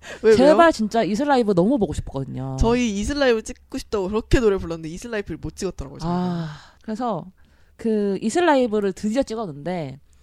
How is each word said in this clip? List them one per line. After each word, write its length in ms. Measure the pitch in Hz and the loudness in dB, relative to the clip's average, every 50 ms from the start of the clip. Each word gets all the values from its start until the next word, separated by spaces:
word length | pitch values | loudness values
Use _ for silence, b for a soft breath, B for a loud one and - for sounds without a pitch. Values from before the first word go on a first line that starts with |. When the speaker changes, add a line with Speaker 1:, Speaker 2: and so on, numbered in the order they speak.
| B B B B B | B B B B B
Speaker 1:
왜요, 120 | 214 220 | 4 6
왜요? 20 | 214 | 8
Speaker 2:
제발 360 | 254 285 311 311 339 330 311 | 8 8 8 8 6 6 4
진짜 300 | - 220 202 - 226 226 | 2 -2 -2 0 0 0
이슬 240 | 160 208 202 285 294 | 0 0 0 0 2
라이브 260 | 285 254 240 202 208 | 2 2 2 2 2
너무 240 | 170 170 208 277 269 | 2 2 2 2 2
보고 160 | 202 170 151 | 0 -2 -2
싶었거든요. 640 | - - - - 139 139 135 131 127 131 135 131 131 | -4 -8 -8 -6 -8 -8 -8 -8 -8 -8 -6 -2 0
Speaker 1:
저희 380 | - 226 240 247 247 233 202 196 | 2 2 2 2 2 0 -2 -2
이슬 200 | 208 240 285 285 | -4 -4 -2 0
라이브 220 | 285 254 233 220 220 | 2 2 2 2 -2
찍고 340 | - 247 - _ - - 262 | -6 -14 -16 _ -12 -12 -12
싶다고 300 | - - - 214 185 180 | -8 -6 -4 -4 -2 -2
그렇게 320 | 214 220 226 - - 269 | -2 -4 -2 2 2 4
노래 180 | 240 214 196 190 | 4 4 2 2
불렀는데 320 | 185 170 165 165 160 156 | -2 -6 -8 -8 -10 -10
이슬 220 | 160 180 - 240 | -12 -12 -12 -10
라이브를 260 | 233 214 202 - 165 151 | -8 -8 -8 -8 -10 -10
못 160 | - 151 - | -10 -12 -10
찍었더라고요, 440 | - - 185 175 - 143 135 143 143 | -8 -8 -8 -6 -8 -12 -14 -12 -8
저희가. 160 | 151 165 175 | -4 -4 -2
Speaker 2:
아, 420 | 180 180 180 175 170 165 160 151 156 B B B B | -2 -2 -2 -4 -4 -6 -8 -10 -14 B B B B
그래서 440 | B - 220 208 254 240 214 160 160 180 - _ _ _ _ _ _ _ _ - | B -10 -8 -6 -4 -4 -4 -6 -8 -12 -16 _ _ _ _ _ _ _ _ -6
그 400 | - 233 220 214 202 202 196 185 | -2 -2 0 0 0 0 -2 -2
이슬 240 | - 226 - 339 349 | -2 -2 0 2 4
라이브를 480 | 339 294 269 254 247 202 214 202 196 185 | 4 4 4 4 2 0 0 -2 -2 -4
드디어 280 | - - 214 214 277 | -4 -4 -2 0 0
찍었는데 760 | 269 - 220 220 233 185 143 139 143 165 185 180 156 135 131 143 _ _ - b | -2 -2 -4 -8 -8 -10 -10 -10 -8 -8 -6 -6 -6 -8 -10 -14 _ _ -20 b